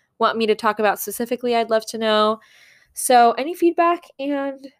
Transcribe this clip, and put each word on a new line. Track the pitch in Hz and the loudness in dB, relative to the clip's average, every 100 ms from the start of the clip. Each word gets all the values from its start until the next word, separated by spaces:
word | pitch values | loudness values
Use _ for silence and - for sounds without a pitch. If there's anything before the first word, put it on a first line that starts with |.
| _ - | _ -2
want | 226 226 | -2 0
me | 220 | -2
to | 214 | 0
talk | 226 214 | -2 0
about | 214 - | 0 -2
specifically, | - - 240 247 247 233 | -6 -8 -6 -4 -2 -2
I'd | 226 | 0
love | 220 220 | -2 -2
to | 226 | -4
know. | 220 214 214 220 _ _ _ _ _ | 0 2 2 -2 _ _ _ _ _
So | - - 247 233 | -6 2 6 6
any | 233 277 | 2 -4
feedback | 359 339 339 339 339 - - | -2 0 2 2 0 -6 -10
and | 277 285 277 269 269 _ | -6 -4 -6 -8 -16 _